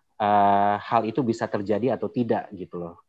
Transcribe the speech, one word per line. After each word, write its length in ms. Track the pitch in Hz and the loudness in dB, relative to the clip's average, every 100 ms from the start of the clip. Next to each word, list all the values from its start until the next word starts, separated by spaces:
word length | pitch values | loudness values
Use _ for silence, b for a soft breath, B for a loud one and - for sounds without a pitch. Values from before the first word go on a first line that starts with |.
| _ - | _ -2
eh, 600 | 104 104 101 101 101 101 | 2 4 4 4 2 0
hal 240 | - 117 | 0 0
itu 160 | 110 131 | 0 -2
bisa 240 | 120 110 110 | -2 -2 -4
terjadi 480 | 107 101 104 123 107 | -4 -2 0 0 -2
atau 80 | 104 | -4
tidak 400 | 123 113 104 - 90 | -2 0 -2 -4 -12
gitu 240 | 90 90 | -12 -10
loh. 140 | 85 87 | -10 -14